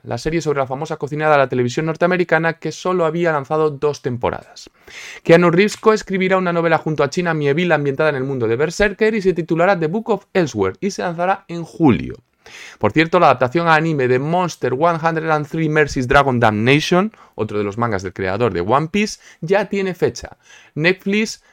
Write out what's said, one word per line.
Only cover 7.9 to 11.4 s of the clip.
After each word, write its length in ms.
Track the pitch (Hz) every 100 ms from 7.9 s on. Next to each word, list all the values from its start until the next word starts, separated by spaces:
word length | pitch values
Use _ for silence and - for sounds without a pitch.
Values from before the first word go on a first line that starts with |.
| 135 156
en 60 | 139
el 80 |
mundo 220 | 135 131 110
de 100 | 117
Berserker 580 | 156 - 208 196 220
y 80 | 220
se 100 | 185
titulará 460 | 175 160 160 185 190
The 80 | 160
Book 240 | 208 226
of 160 | 202 -
Elsewhere 420 | 190 160 104 95 92
y 120 | 196
se 100 | 202
lanzará 460 | 190 170 180 190